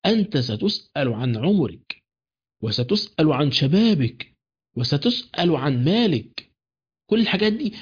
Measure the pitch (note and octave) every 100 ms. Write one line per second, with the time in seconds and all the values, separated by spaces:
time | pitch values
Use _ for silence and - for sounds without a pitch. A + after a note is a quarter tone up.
0 | F#3+ A3 G3 C#3 B2 G#2+ G3+ - - -
1 | C3 A2 B2+ A2+ C#3+ G3+ C3 - _ -
2 | _ _ _ _ _ _ A2 G#2+ B2 G#3
3 | - - D#3 C3+ D3 B2+ C#3 F3+ A3+ F#3+
4 | A#2+ - - _ _ _ _ - B2 C#3+
5 | A#3 B3 - - F3 D3+ C3+ B2+ B2+ G#3
6 | A3+ C3+ - - - _ _ _ _ _
7 | _ A3 A3+ F#3+ G#3+ A3 C4 -